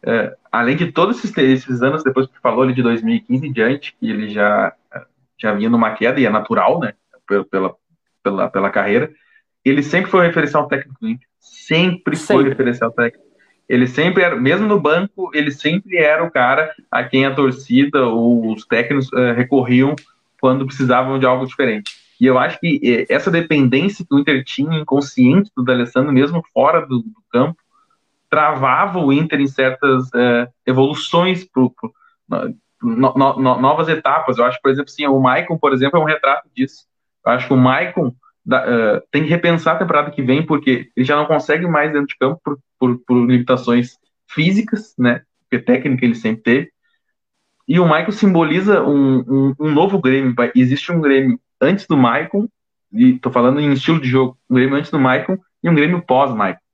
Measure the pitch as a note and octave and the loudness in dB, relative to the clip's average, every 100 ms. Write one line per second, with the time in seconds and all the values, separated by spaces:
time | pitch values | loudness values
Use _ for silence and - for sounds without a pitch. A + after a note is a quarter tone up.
0 | - A2+ G#2 - _ A2+ A#2+ D#3 - - | -2 -2 -4 -10 _ -2 -2 -2 -2 0
1 | F#3+ B3 A3 - C3 C3 C3 B2 C3 D#3 | -2 -2 -6 0 2 2 -2 -2 -2 0
2 | C#3+ B2+ C3 _ B2+ A2+ C3 B2+ A#2+ A2+ | -2 -2 -4 _ -4 0 0 0 0 0
3 | A2+ A#2 - C3 D3 B2 A2+ C#3+ - _ | -2 -4 -2 -4 -4 -2 -2 -2 -8 _
4 | A2+ G#2+ G#2+ G#2 G#2 G#2 G2+ - _ - | -6 -6 -6 -2 0 0 -2 -6 _ -20
5 | - _ _ _ A2 G#2 A2 A#2 A2 G#2+ | -20 _ _ _ -4 -2 0 2 0 0
6 | A2 C#3 A#2 G#2+ - A2 F#2+ F3 A#2+ - | -2 0 0 0 -2 0 0 0 -4 -10
7 | _ _ - G2+ F#2+ G2 F#2+ - _ _ | _ _ -4 -4 -2 -4 -4 -8 _ _
8 | _ _ G2 G2 G2+ G2 G2 - G2+ A2 | _ _ -6 -2 -4 -2 -2 -2 0 0
9 | D3+ _ _ _ _ _ C3 C#3 C#3+ F3 | -2 _ _ _ _ _ 0 0 0 -2
10 | F#3 F#3+ E3+ E3+ D3 D3+ C#3+ C#3 - - | 0 2 2 0 -2 -2 -2 -6 -8 -12
11 | A2 A#2+ _ _ _ - - D#3+ F#3 F3 | -8 -8 _ _ _ -20 -4 0 0 0
12 | - D3+ - C3 C3+ C3 C3 B2 - - | -6 -6 0 2 2 0 -2 -2 -4 -2
13 | A#2+ _ _ _ _ _ _ B2 B2 C3+ | -4 _ _ _ _ _ _ 0 0 0
14 | E3+ F#3 F3 F3 B2+ F3+ G#3+ G3+ D3 E3 | 0 2 0 2 0 0 2 2 2 0
15 | G3+ - F3+ D3+ D3 C#3 D3+ F3 G3 F3 | -2 -8 -6 -4 -4 -4 -4 -4 -4 0
16 | D3+ D#3 E3+ C#3+ B2 C#3 D#3 - _ B2 | 2 0 -2 0 0 0 -2 -8 _ -6
17 | B2+ C3+ C3+ C3+ C3+ B2+ - B2 C#3+ C#3+ | -2 0 0 2 0 -2 0 2 2 2
18 | B2 A2+ A#2 A#2+ A2+ G#2+ - A#2 B2 C#3+ | 0 2 2 2 0 -6 -4 -2 0 -2
19 | C3 C3 B2 A#2 B2 C#3 A#2+ B2 C3+ C#3+ | -2 0 0 0 0 0 2 2 2 -2
20 | - _ _ _ C3 C3 C3+ - C3 B2 | -12 _ _ _ 0 0 -4 -4 0 0
21 | C3 C3+ C3 B2+ C3 - B2+ G#2+ G#2 - | 0 0 0 0 -4 -4 -2 -2 -8 -20
22 | _ _ B2+ B2+ D3+ - E3+ C#3 B2 A#2+ | _ _ 2 4 0 -2 -4 -2 0 0
23 | - C#3+ - E3+ E3 D3+ C3 C3 F#3+ G3+ | 0 -2 0 -2 0 2 2 2 -2 -4
24 | F3 C#3 C#3+ C3+ C3 - D3+ D#3+ D3+ C#3 | -2 0 2 -2 -4 -6 -4 -4 -2 -2
25 | C#3 - B2+ E3+ G3+ - B2 B2+ A#2+ - | -2 2 4 4 0 -4 -2 0 0 -2
26 | D3 C3 C#3+ E3+ - - C#3 E3 C#3 B2+ | 2 2 2 -2 -4 0 2 0 -2 -6
27 | A2+ - _ A#2+ D3 E3 _ _ _ _ | -6 -16 _ -2 -2 -4 _ _ _ _
28 | _ _ _ D3+ D3+ C#3+ C3+ C#3+ G3 F3+ | _ _ _ 0 0 0 0 0 0 0
29 | C#3+ C#3 D#3+ D3 C#3 C3+ C3 C3 C#3+ C3 | 0 0 0 -2 -2 0 -2 0 0 0
30 | B2+ B2 B2 A#2+ B2 _ - B2+ C3+ D3 | 0 0 2 0 -2 _ -2 2 0 0
31 | - E3+ F#3 F3+ - - B2+ _ A2+ _ | -2 0 0 -2 -4 -2 -2 _ -16 _
32 | _ _ _ - - - _ _ A#2+ A2+ | _ _ _ -8 -8 -12 _ _ -6 0
33 | C3 C3 C#3 C3+ C3 A#2+ C3+ D#3 D#3+ D#3+ | 0 2 0 2 0 2 2 0 0 -2
34 | C3+ C3+ C3 A#2+ B2 B2 C3+ C3+ C#3+ - | 0 0 -2 0 0 0 -2 -2 -4 -6
35 | D3 C3+ C3 C3+ E3+ E3 C#3+ C3 C#3 E3+ | -2 2 2 0 -2 -2 0 0 0 0
36 | D3+ D3+ C#3 C#3+ - - C3 - _ _ | 0 0 0 -2 -4 -6 -6 -6 _ _
37 | _ _ - B2 - C3 B2+ C3+ F3 - | _ _ -2 -2 0 2 4 2 -2 -4
38 | C#3+ C3 _ _ - C3 - A#2+ A2+ G#2 | -6 -6 _ _ -2 -2 0 0 0 -2
39 | - D3 D#3 E3+ E3+ E3 E3 D#3+ - D3 | -2 -4 0 0 0 0 0 -2 0 0
40 | C#3+ - B2+ C#3 E3 D3 C3+ B2 - - | -2 -4 -2 0 0 -2 0 -2 -4 -4
41 | C3 D3 D3+ D3+ D3 D#3+ F3 D#3 D3+ D3 | 0 0 0 -2 0 -2 0 -2 0 -2
42 | C#3+ - C3 E3 - C#3+ _ _ B2+ B2 | -6 -4 -4 -4 -10 -12 _ _ -2 -2
43 | - B2 A#2+ B2+ B2 B2 A#2+ A#2+ A#2+ _ | 0 2 4 2 2 -2 2 0 0 _
44 | _ _ _ - D#3+ G3 A3 G#3+ - - | _ _ _ -2 0 0 0 -6 -8 -2
45 | B2 A#2+ _ _ _ B2+ A#2+ B2 C#3+ B2+ | 0 0 _ _ _ -6 0 0 0 0
46 | B2 A2+ A2+ A2 - B2+ E3 _ _ _ | 0 0 -4 -4 0 0 -2 _ _ _
47 | _ _ _ _ _ _ - E3 F3 D#3 | _ _ _ _ _ _ -2 2 4 2
48 | F#3+ G#3 G#3 F3 D#3 E3 G3 F#3+ C#3+ C#3+ | 0 0 2 2 2 0 2 2 2 2
49 | C3+ C3 B2 C3+ C3+ C3+ D3+ D3 F#3+ G3 | 2 0 0 0 0 0 0 2 2 2
50 | B2+ C3+ C3 A#2+ A#2+ B2+ B2+ C#3 - E3+ | 2 2 0 0 0 2 2 0 -2 0
51 | D3+ C3+ C3+ A#2+ _ _ C#3 G3 - D#3 | 2 2 2 -2 _ _ 0 0 0 2
52 | B2 C3+ E3 G3+ A3+ _ _ _ _ G#3+ | 2 0 -2 -4 -4 _ _ _ _ 2
53 | B2+ B2+ B2+ B2 A#2+ C#3+ D3 C3+ D3+ D#3+ | 4 4 -2 2 2 2 0 0 0 0
54 | C3 C3 C3 - _ B2+ C3 C#3 - D3+ | 0 0 0 -4 _ 2 2 0 -2 0
55 | C3 B2+ - F#3+ _ _ E3+ D#3+ D3+ F3 | 2 0 -2 -6 _ _ 0 2 2 0
56 | - C3 C#3+ A2+ G2+ F2+ _ | 0 2 2 0 -4 -4 _